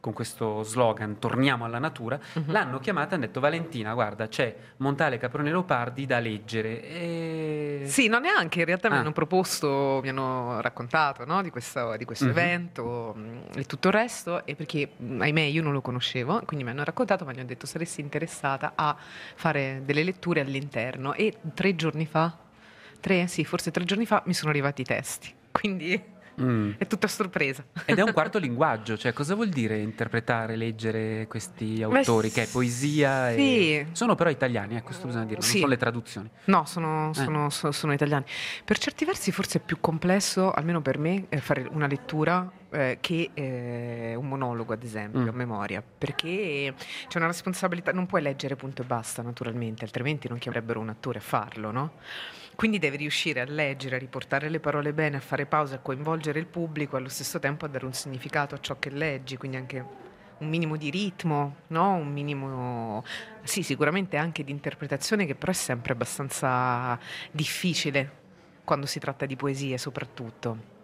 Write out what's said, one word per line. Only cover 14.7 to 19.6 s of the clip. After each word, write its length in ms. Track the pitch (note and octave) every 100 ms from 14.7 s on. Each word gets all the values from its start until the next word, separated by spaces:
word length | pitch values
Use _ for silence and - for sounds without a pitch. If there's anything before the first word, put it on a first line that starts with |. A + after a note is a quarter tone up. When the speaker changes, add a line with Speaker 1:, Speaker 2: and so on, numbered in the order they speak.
| D3+ C#3 -
Speaker 2:
mm, 200 | B2 B2
ahimè, 200 | D3+ D#3
io 200 | D3 D#3
non 100 | D#3
lo 80 | C#3
conoscevo, 600 | B2+ B2 - C3 B2 G#3+
quindi 180 | - D3
mi 60 | A#2+
hanno 120 | B2+
raccontato, 420 | D3 E3 B3 F#3+
ma 60 | C#3+
gli 60 | B2+
ho 60 |
detto: 200 | B2+ B2+ C#3+
"Saresti 340 | D#3+ E3+ -
interessata 720 | C#3+ D3 E3 - C#3 C3+ D3
a 200 | - D3+ C#3+ - - -
fare 460 | - E3 C#3+